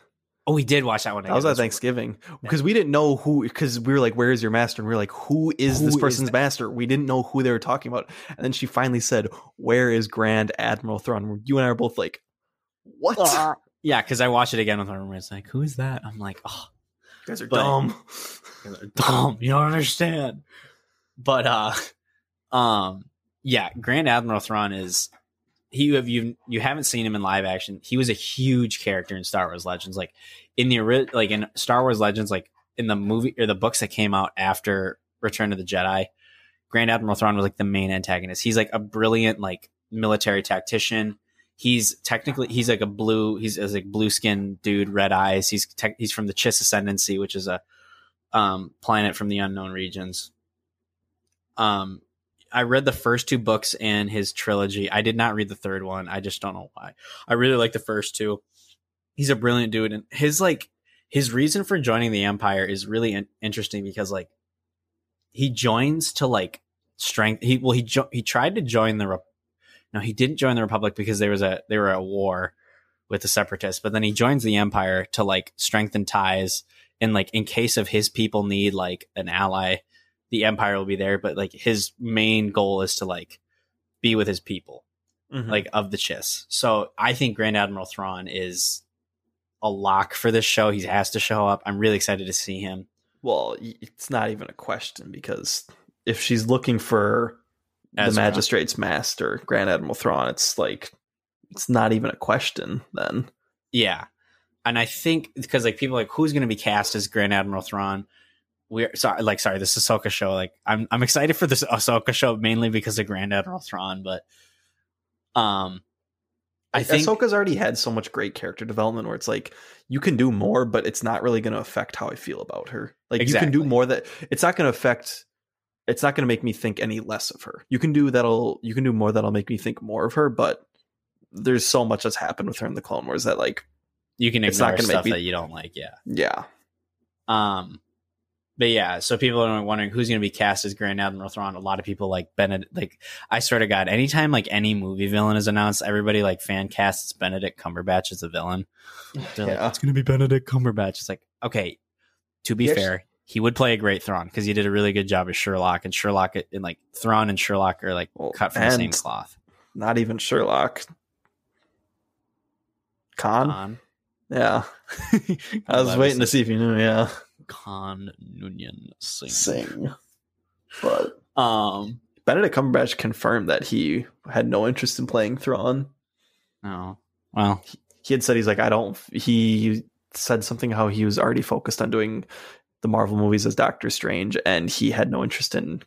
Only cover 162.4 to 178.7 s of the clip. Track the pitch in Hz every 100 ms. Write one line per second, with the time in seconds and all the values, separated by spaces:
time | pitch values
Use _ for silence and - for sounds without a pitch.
162.4 | _ _ _ _ _ _ _ - 107 113
163.4 | 143 95 98 117 _ _ _ _ - 127
164.4 | 117 110 - - - - - 220 - 170
165.4 | - 214 - 123 127 117 139 127 117 139
166.4 | 113 110 117 110 110 110 113 - - _
167.4 | - - 101 98 98 95 98 - - 90
168.4 | 95 92 - - - - - - 62 -
169.4 | - 60 - - - - _ _ _ _
170.4 | _ _ _ - - - - - _ -
171.4 | 120 110 107 98 104 123 _ _ - 151
172.4 | 220 - 135 123 123 - 113 110 107 117
173.4 | 82 - - 113 80 87 120 _ - 113
174.4 | 117 101 113 127 123 - 123 117 107 131
175.4 | - 123 120 135 139 _ _ _ _ _
176.4 | _ _ 101 92 92 95 _ _ _ 107
177.4 | 101 95 - - _ _ - 135 - 117
178.4 | 107 101 110